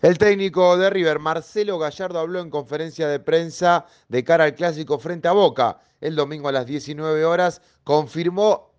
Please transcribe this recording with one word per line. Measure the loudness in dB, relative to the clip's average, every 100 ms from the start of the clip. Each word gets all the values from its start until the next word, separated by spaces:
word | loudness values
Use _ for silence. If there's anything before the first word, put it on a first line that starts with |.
El | 4 4
técnico | 2 2 0 2 4 4
de | 2
River, | 2 0 0
Marcelo | -2 -6 -6 -6 -4 -4
Gallardo, | -6 -6 -8 -6
habló | -6 -8
en | -6
conferencia | -8 -8 -8 -10 -6 -4
de | -4
prensa | 0 -2 -2 0 2 2 0 _ _
de | -4
cara | 2 4
al | 4
clásico | 2 -4 -4 -4 -6
frente | -4 -4 0
a |
Boca. | 4 4 4 -2 -2 _ _
El | -4
domingo | -2 -2 -4 -4
a |
las | -4 -4
diecinueve | -8 -10 -8 -4 0
horas | 0 2 0 -4 _ _
confirmó | 0 0 0 -4 -4 2 2 2 _